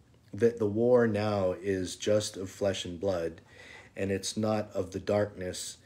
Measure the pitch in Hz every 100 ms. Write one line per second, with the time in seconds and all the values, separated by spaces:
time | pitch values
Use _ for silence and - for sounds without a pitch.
0 | _ - - 101 117 113 104 104 120 123
1 | 117 107 107 104 92 87 98 95 90 -
2 | - 104 104 - 95 - 101 92 90 85
3 | 98 90 82 82 - - - - - -
4 | 98 98 - - 107 107 107 101 90 95
5 | 95 104 101 - 90 - - -